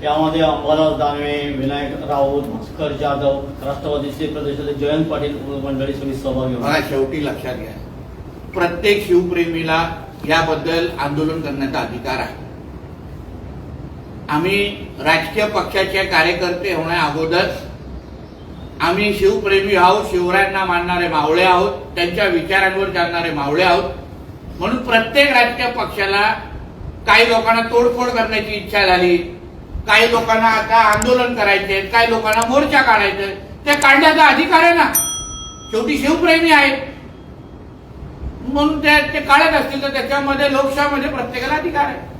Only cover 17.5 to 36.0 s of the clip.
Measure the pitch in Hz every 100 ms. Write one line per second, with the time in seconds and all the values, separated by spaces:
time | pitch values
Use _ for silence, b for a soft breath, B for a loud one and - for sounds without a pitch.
17.5 | - - - - - - - - - -
18.5 | - - - 160 185 208 190 196 208 196
19.5 | 196 196 190 180 185 185 180 175 185 190
20.5 | 190 185 175 175 180 170 156 147 165 180
21.5 | 180 - 135 - - 349 180 208 170 151
22.5 | 190 185 190 196 180 170 170 170 147 143
23.5 | 151 147 - - - - - - - -
24.5 | - 185 254 247 226 226 277 285 254 240
25.5 | 240 247 240 208 - 196 196 208 - -
26.5 | - - - - - - 220 233 226 226
27.5 | 226 226 240 240 240 247 247 220 220 202
28.5 | 208 - 208 196 180 180 175 - - -
29.5 | - - - - 214 233 233 226 220 226
30.5 | - - 226 233 254 233 247 247 240 208
31.5 | 196 196 196 196 233 226 226 214 220 233
32.5 | 262 294 277 262 220 196 190 196 - -
33.5 | - - 285 277 285 320 320 302 262 330
34.5 | 330 339 339 294 - - - - - -
35.5 | - - 220 247 294